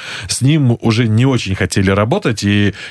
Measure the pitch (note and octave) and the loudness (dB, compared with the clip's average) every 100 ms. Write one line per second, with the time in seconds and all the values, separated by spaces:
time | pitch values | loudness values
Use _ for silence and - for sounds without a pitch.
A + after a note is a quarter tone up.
0 | - - F#2+ - B2+ D#3 B2+ A#2 A#2 A2 | -14 -12 -8 -2 2 4 2 2 0 0
1 | A#2 A2 C3 B2 G2 F#2 F#2+ G#2 F#2+ G2 | 2 2 2 0 -2 -2 -2 0 2 2
2 | A2 G3 C#3+ A2 G2+ G#2 G2+ - - | 0 0 -2 -2 0 2 0 -4 -8